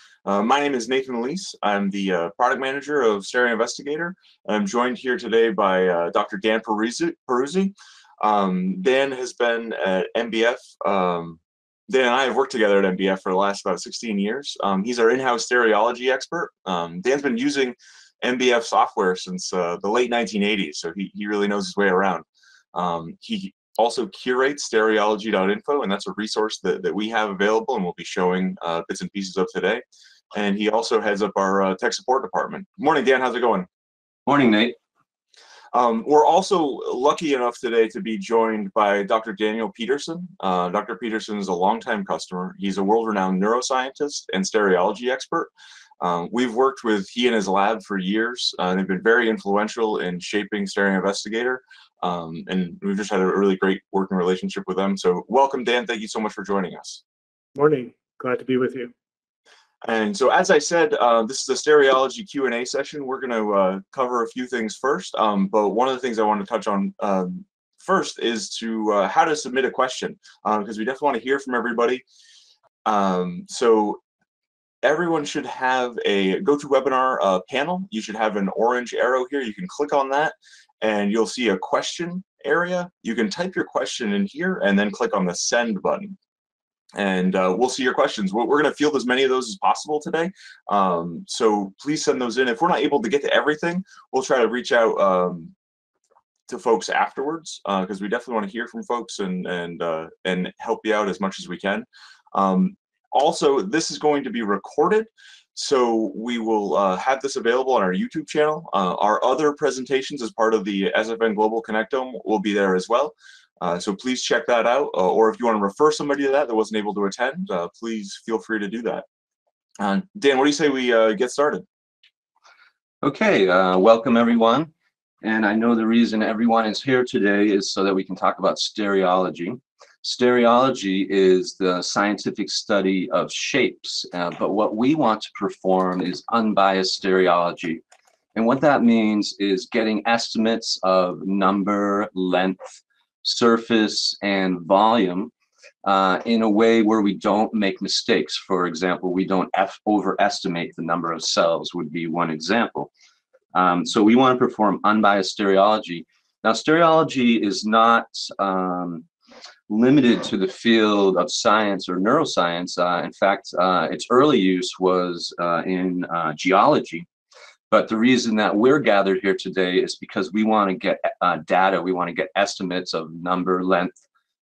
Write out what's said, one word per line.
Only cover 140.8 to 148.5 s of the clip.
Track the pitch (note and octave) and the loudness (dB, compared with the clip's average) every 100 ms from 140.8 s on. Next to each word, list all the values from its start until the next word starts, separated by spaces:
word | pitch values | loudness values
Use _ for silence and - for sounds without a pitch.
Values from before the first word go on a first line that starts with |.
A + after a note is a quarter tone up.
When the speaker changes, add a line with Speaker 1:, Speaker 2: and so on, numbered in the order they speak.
Speaker 2:
of | F#2 F#2 F2+ D#2+ F#2+ | 2 2 2 -2 -4
number, | G2 F#2+ G2+ G2 G2+ G2+ G2+ G2+ F2+ | 0 2 2 0 0 0 0 -2 -2
length, | F#2 F2+ F#2 F#2+ - - _ _ _ _ | 0 2 0 -2 -10 -20 _ _ _ _
surface, | - - A#2+ A2+ A2+ A2 G#2 - - - | -6 2 4 4 2 2 2 0 -4 -4
and | G2+ G2 F#2 F2+ | -4 -2 0 -2
volume, | D#2+ G2 A2 A#2+ F#2 F2+ - - _ _ - _ G2 | 2 4 6 4 2 -2 -8 -12 _ _ -20 _ 0
uh, | F#2+ F#2+ F#2 A#2 | 2 2 0 0
in | A2+ | 0
a | A2+ | 2
way | G#2 A2+ A2+ | 4 6 6
where | G#2+ A2+ | 4 2
we | G2+ | 2
don't | F2+ G#2+ G2+ A2 | 0 0 0 0
make | A2 G2 F#2 | 0 -2 -2
mistakes. | F#2+ - - F#2+ - - | -4 -4 0 0 0 -8
For | - | -4